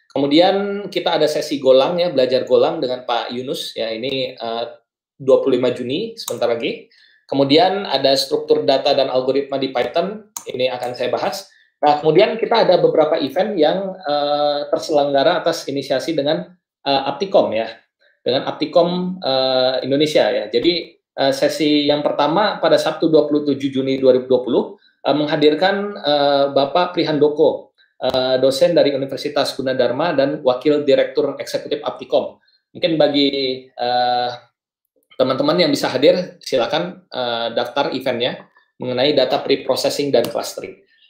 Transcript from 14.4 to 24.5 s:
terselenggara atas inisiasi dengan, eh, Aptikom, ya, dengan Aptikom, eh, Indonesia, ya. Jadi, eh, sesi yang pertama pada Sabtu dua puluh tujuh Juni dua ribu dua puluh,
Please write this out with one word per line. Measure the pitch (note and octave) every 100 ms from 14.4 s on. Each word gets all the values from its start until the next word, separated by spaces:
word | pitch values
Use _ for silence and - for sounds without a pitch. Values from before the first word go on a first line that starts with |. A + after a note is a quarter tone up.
| D3 C#3+ D3
terselenggara | D#3+ - D3 C#3+ C#3 C#3+ F3 E3+
atas | D#3 -
inisiasi | C#3 C3+ C3 E3+ D#3+
dengan, | C#3+ F3 - _ _ _
eh, | C#3 C#3 -
Aptikom, | - G3 F#3+ G#2+
ya, | G#2+ A2+ - _ _ _ _ -
dengan | C3 C#3+
Aptikom, | - D3 E3+ F3 F3+ F3+ F3+
eh, | C3 C3 C3 C3 B2+ C3 C3
Indonesia, | C#3 D3+ D3+ A2
ya. | - G#2+
Jadi, | A#2 D#3 F3 - _ _
eh, | - C3+
sesi | C3+ - - D3+ D3 C#3+
yang | D3
pertama | - - D3 F3 G#3+ -
pada | E3
Sabtu | D3 D#3+ D#3 D#3+
dua | D3+ D3
puluh | D3 D3
tujuh | C3+ C#3
Juni | C3 C3+ C3+
dua | C3 A#2+
ribu | B2
dua | B2+
puluh, | A2+